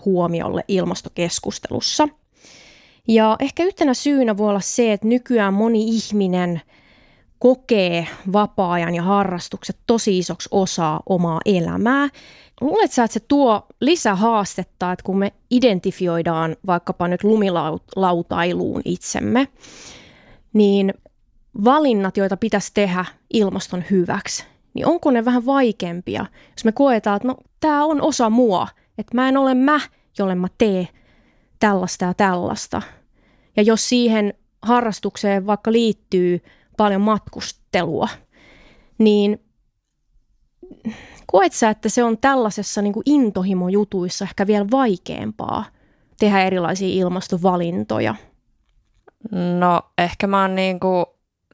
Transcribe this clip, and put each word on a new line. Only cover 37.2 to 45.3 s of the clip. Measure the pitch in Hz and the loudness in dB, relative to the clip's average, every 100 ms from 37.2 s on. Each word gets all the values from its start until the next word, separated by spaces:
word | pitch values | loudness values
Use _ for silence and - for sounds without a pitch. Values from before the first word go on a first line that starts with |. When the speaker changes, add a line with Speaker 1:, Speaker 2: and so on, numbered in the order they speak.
| - - - - _ 185 170 151 - - _ _ _ - - _ _ - | -4 -14 -14 -14 _ -2 -2 -2 -4 -6 _ _ _ -20 -20 _ _ 2
Speaker 1:
niin | 220 208 202 214 _ _ _ _ _ _ _ _ _ _ _ _ 370 - - - - - - | 4 4 2 -2 _ _ _ _ _ _ _ _ _ _ _ _ -20 -14 -12 -12 -16 -20 0
koet | - 370 | 2 2
sä, | - 226 | 2 0
että | 214 220 | 0 -2
se | 247 | 0
on | 233 220 | 0 2
tällaisessa | 269 269 220 202 196 - | 2 2 0 -4 -6 -4
niinku | 208 202 269 | -2 -2 2
intohimojutuissa | 294 233 190 185 185 180 202 208 196 175 - 190 | 4 2 0 -2 -2 0 0 0 -2 -4 -6 -8
ehkä | - 196 | -2 0
vielä | 208 202 | 0 2
vaikeampaa | 262 254 180 - - 214 | 2 2 -2 -6 -8 -8